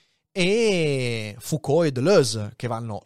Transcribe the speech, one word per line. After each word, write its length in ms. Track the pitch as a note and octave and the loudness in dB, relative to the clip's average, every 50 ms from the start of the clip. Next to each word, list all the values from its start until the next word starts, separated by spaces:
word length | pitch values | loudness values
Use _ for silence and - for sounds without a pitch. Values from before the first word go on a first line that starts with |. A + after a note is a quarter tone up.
| _ _ _ _ _ _ | _ _ _ _ _ _
e 1040 | _ G3 F3+ F3+ G3+ A#3 A#3 A3 G3 F3+ D#3+ D3+ C#3+ C3+ B2+ A#2+ A#2+ A2+ A2 G#2+ G2+ - | _ -2 0 2 2 2 2 2 2 2 0 0 0 0 -2 -2 -4 -4 -6 -8 -10 -12
Foucault 500 | - - - D3+ - - C3+ D#3+ E3+ D#3 | -8 -6 -6 -6 -2 0 2 2 2 2
e 40 | |
Deleuze, 640 | C3+ B2 B2 E3 G#3 F#3 C#3 A#2 G#2+ A2+ G#2 G#2 - | 0 0 2 4 6 6 4 4 0 -4 -6 -8 -10
che 120 | - - A#2+ | -8 -8 -6
vanno 360 | A#2 A2+ A#2+ A2+ G#2+ G2 - | -6 -6 -6 -8 -10 -12 -14